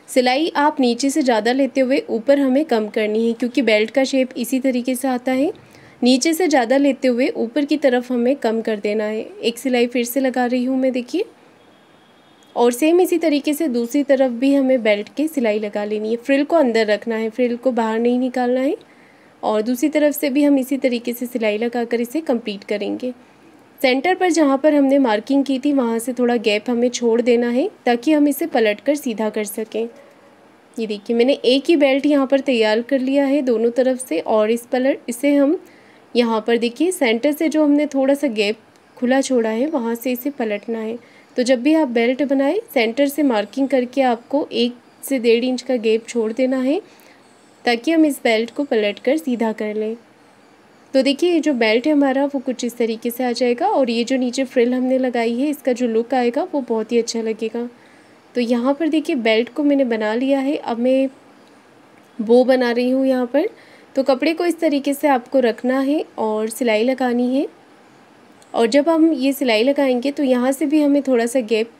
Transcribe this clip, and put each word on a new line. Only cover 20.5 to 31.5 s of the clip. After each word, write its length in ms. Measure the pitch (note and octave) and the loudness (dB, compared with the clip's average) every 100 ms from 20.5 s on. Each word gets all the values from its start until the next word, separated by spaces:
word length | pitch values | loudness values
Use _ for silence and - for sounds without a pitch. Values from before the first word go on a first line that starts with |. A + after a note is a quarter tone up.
| C#4 | 2
इसी 180 | B3+ C#4 | 0 -2
तरीके 340 | C4 A#3+ A#3+ | -2 -2 -4
से 140 | A#3+ A#3+ | -8 -8
सिलाई 300 | A#3+ A3 G#3 | -4 -2 -2
लगाकर 420 | A#3+ A#3+ A#3 A#3 | -4 -4 -4 -4
इसे 200 | A#3+ D#4 | -4 -6
complete 420 | D#4+ B3 A3+ G3 | -2 -4 -4 -10
करेंगे। 480 | - G#3 G3+ G#3 B3+ B3 - _ - - _ _ | -6 -6 -4 -6 -8 -12 -18 _ -20 -20 _ _
Center 340 | C4 B3+ E4+ | 0 0 0
पर 160 | F#4 F#4 | 0 2
जहाँ 280 | D#4+ D4 C4+ | 2 2 4
पर 160 | D4+ | 2
हमने 240 | D4 C#4 C#4 | 4 4 4
marking 460 | B3+ G#3+ G#3+ C#4 | 2 0 0 -2
की 140 | C#4 C4+ | 0 -2
थी 140 | C#4+ | 0
वहाँ 260 | C#4 A#3 A3+ | 0 0 -2
से 140 | A3+ | -4
थोड़ा 240 | A#3+ A#3+ A#3+ | -2 0 0
gap 300 | G#3+ G#3 G#3 | 0 -2 0
हमें 180 | A#3+ B3 | 0 0
छोड़ 300 | B3 A#3+ A3+ | 0 0 0
देना 260 | A#3 A#3+ A#3+ | 2 2 2
है 200 | A#3+ F4+ - - | -2 -2 -4 -2
ताकि 260 | A#3+ A#3+ | 0 2
हम 160 | D4+ D4 | 2 2
इसे 180 | C#4 E4 | 0 -2
पलट 320 | C#4 A3 G#3 | 0 0 0
कर 140 | - | -2
सीधा 360 | D4 C#4 G#3+ G#3+ | -2 -4 -4 -4
कर 140 | G#3+ | -4
सकें। 440 | G#3 - A3 G#3+ A#3 - - - _ _ _ _ _ - | -8 -8 -8 -8 -8 -10 -20 -20 _ _ _ _ _ -10
ये 100 | A3 | -8
देखिए 300 | G#3 G3+ A#3 | -8 -4 0
मैंने 160 | B3 | 2
एक 300 | C#4+ - | 2 2